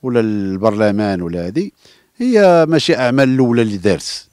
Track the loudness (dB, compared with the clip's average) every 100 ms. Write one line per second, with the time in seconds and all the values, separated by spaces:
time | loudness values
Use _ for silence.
0 | 0 0 0 -2 -4 -2 -2 2 0 0
1 | -2 -4 -4 -6 -6 -6 -6 _ _ _
2 | _ _ -2 4 4 4 4 0 0 0
3 | 0 2 2 2 2 2 0 -2 -2 -2
4 | -4 -14 _